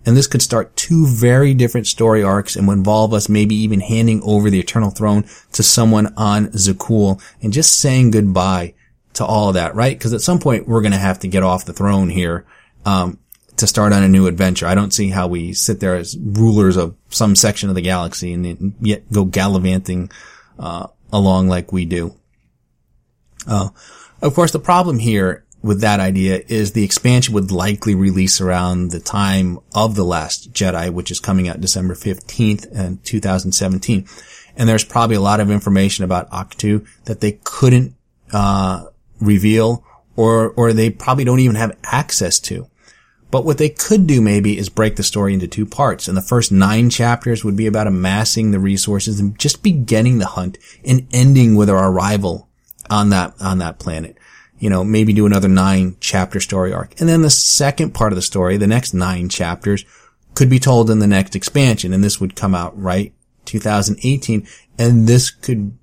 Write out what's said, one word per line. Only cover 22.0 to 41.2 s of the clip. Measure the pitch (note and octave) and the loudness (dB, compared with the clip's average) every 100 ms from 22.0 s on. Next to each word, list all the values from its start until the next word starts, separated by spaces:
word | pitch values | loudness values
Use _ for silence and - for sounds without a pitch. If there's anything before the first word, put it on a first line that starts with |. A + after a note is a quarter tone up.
| E2+ - _ _ _ _ _ _ _ _ _ _ _ _ - | -6 -12 _ _ _ _ _ _ _ _ _ _ _ _ -6
Uh, | G#2 F#2+ _ - - - _ | -4 -4 _ -20 -20 -20 _
of | D3+ | -2
course, | C3+ E3+ | 2 0
the | D#3+ | 0
problem | - F3+ F3+ C3 | 0 2 2 0
here | A2+ G#2+ F#2 - _ _ | 0 0 0 -4 _ _
with | G#2+ G2 | -4 0
that | G#2+ G2+ | 2 2
idea | F#2+ F#2+ F#2+ F#2 - | 0 0 0 -2 -2
is | A2+ G#2 | -4 -2
the | A2+ | -2
expansion | G2+ - B2 B2 A#2+ | -2 0 2 2 2
would | G#2+ F#2+ | -2 -2
likely | F#2 F#2+ G2+ G#2+ | -2 -2 -2 -2
release | F#2+ G2 F#2+ F#2 - | 0 2 2 0 0
around | F#2 F2+ F2+ F2+ F2+ | -2 -2 -2 -2 -4
the | E2+ | -8
time | - G#2 G2 F#2+ F#2 F2 _ | -6 -2 0 0 -2 -4 _
of | G#2 A2+ | -2 -2
The | G#2 | -2
Last | F2+ E2 D#2 - - | -2 -2 -6 -10 -10
Jedi, | - F#2+ F2 F2 | -4 -4 -2 -6
which | F2 F2 | -6 -8
is | - | -8
coming | - F#2+ F2+ | -2 -2 -2
out | D#2+ | -4
December | F#2 F#2+ F#2 | -4 -4 -4
fifteenth | F2+ G#2 F#2 - - A2 G#2 - | -6 -8 -8 -10 -2 -2 -2 -6
in | - F#2 F#2 | -8 -8 -8
two | - G#2+ | -8 -6
thousand | G2 F#2 F#2 | -2 -4 -2
seventeen. | - F#2+ F#2 - G#2 - - - - _ - | -4 -2 -4 -2 -4 -4 -20 -20 -20 _ -2
And | A2+ | 0
there's | A2 | 2
probably | - A#2 A#2 G#2+ | 0 -2 0 0
a | |
lot | G2+ G#2+ | 2 2
of | G2+ | 2
information | G#2 G2+ G2 G2 - | 0 0 2 2 -2
about | F#2 F2+ - | -4 -4 -4
Ahch-To | F#2 F#2 - G#2+ G#2 - _ | -10 -12 -6 -2 -2 -4 _
that | - G#2+ | -12 -4
they | G#2+ G2+ | -4 -4
couldn't, | - - B2+ B2 B2+ - _ _ _ | -14 0 4 4 2 -8 _ _ _
uh, | G#2 G2+ G2 F#2+ F#2 - _ _ - | -2 0 0 -2 -4 -10 _ _ -4
reveal | G#2 G#2 G#2 A2 A2+ A#2+ _ _ _ - | 2 4 4 2 2 -2 _ _ _ 0
or, | A2+ A2+ A2+ | 2 2 0
or | - A#2 | 0 2
they | A2 A2+ | 2 0
probably | - - C3 | -2 -2 0